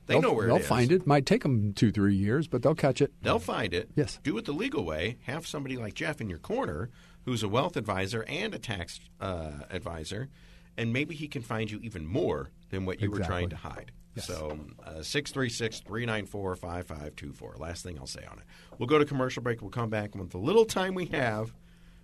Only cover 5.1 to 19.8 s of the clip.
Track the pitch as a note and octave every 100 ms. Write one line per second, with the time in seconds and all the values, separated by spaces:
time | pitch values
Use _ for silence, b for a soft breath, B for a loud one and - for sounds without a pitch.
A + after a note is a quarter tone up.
5.1 | B2+ - D3+ - D#3 C3+ B2+ G#2+ - D#3
6.1 | D3 G#2+ D#2+ - A#3 A3 D#2 A#2 b b
7.1 | b - A#2 G#2+ A2+ F3 D3+ G#2 F#2+ F#2+
8.1 | A2+ A2 D3+ G#3+ - - G2+ E2+ - -
9.1 | - G2 F2 D#2 C#2+ - F#2 E2+ E2+ D#2
10.1 | G2 C#3+ b b b b - A#2 B2 D3+
11.1 | D3 D3 C#3 A#2 A2 A2 G#2 A#2 E2+ D#2
12.1 | B2 C3+ D2+ C2+ - - F#2+ F#2 - G2+
13.1 | G2+ F2 F2+ F2 D2+ - - - - -
14.1 | A2+ - E2 D#2 D2+ C#2+ - - D#2 D2+
15.1 | D3 D3 C#3 B2 A#2 A2+ - - A2 A#2+
16.1 | G#2+ F#2+ G#2 F#2+ F#2 F2 F2 F2 D#2 D2+
17.1 | - C#2+ C#2 A1+ - D#2+ E2+ F2+ D#2 C2
18.1 | - - - - B B B A#2+ D3+ D3
19.1 | C#3 B2+ B2+ A#2+ A#2 G2 B2